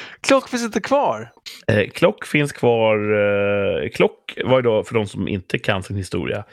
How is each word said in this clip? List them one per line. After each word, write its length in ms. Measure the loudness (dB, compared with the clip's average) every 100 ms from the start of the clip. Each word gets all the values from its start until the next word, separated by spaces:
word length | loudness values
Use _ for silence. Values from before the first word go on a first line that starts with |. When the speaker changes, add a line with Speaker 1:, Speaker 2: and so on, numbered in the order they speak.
| -16 -6
Speaker 1:
Klock 280 | 2 2 2
finns 160 | -6
inte 160 | -4 -4
kvar. 520 | 0 0 0 -2 -8 -16 -20 -8 0
Speaker 2:
Eh, 220 | 0 0
Klock 360 | 2 2 2 -2
finns 260 | -2 -2
kvar. 440 | 0 2 4 4 2 2 2 2 2 0 0 0 -2
Eh, 40 | -2
Klock 500 | 0 0 0 -14 -6
var 140 | 2 2
ju 40 |
då, 220 | 4 0
för 100 | 0
de 120 | -2 -2
som 220 | -4 -4
inte 300 | -6 -4 -4
kan 240 | 0 -2
sin 140 | -2 -6
historia, 480 | -6 -4 -4 -6 -8